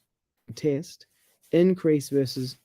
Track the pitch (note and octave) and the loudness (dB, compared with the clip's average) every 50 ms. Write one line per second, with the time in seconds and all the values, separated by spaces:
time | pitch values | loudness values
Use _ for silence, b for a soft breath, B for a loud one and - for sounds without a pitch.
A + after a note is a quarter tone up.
0 | _ _ _ _ _ _ _ _ _ _ A2+ - - D3+ C#3+ C3+ F3 - - _ | _ _ _ _ _ _ _ _ _ _ -16 -6 -4 -2 -2 -4 -6 -10 -18 _
1 | - _ _ _ _ _ _ _ _ _ - E3 F3 F#3 F#3 F3+ - E3 D3+ D3 | -20 _ _ _ _ _ _ _ _ _ 2 4 4 4 2 2 2 2 2 2
2 | C3+ - C#3 C#3 C3+ B2+ - C3+ C3 B2+ - _ | 0 -2 -2 -2 -2 -2 -4 -8 -8 -8 -10 _